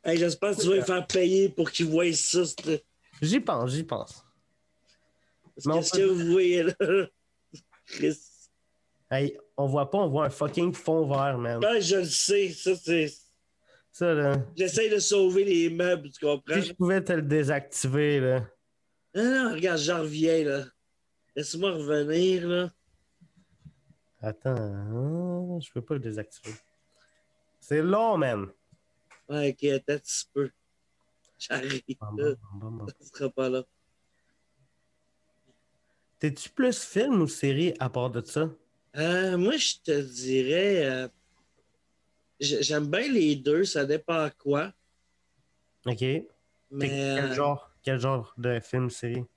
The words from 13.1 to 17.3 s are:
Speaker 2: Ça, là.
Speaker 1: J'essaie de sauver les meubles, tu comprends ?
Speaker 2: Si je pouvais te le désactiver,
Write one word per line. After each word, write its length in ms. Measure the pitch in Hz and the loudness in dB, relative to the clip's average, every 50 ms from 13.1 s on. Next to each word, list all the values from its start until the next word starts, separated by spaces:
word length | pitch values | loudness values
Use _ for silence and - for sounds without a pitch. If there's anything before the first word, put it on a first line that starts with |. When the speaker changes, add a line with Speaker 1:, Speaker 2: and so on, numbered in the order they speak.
| - - _ _ _ _ _ _ _ _ _ _ _ _ _ _ | -6 -14 _ _ _ _ _ _ _ _ _ _ _ _ _ _
Speaker 2:
Ça, 200 | _ - 175 175 160 | _ -2 0 2 2
là. 280 | 147 147 139 139 135 123 110 - | 4 4 2 2 2 -2 -4 -2
Speaker 1:
J'essaie 340 | 165 190 180 - 220 226 220 | -2 -2 0 2 0 2 2
de 80 | 214 | 2
sauver 460 | 202 - - 202 202 190 185 180 196 196 | 2 2 2 4 4 4 4 4 4 4
les 260 | 202 185 170 165 170 | 4 4 4 4 2
meubles, 400 | 165 165 180 180 180 165 143 143 | 0 0 2 2 2 0 -2 -14
tu 160 | - - 151 | -12 -2 0
comprends ? 300 | 147 147 135 _ - 156 196 | 0 0 0 _ -2 0 0
Speaker 2:
Si 100 | 190 165 | 0 -2
je 40 | 180 | -2
pouvais 300 | - 180 175 190 190 185 | 0 2 2 2 2 2
te 100 | - 180 | 0 0
le 80 | 160 | 0
désactiver, 1000 | 151 143 | 0 2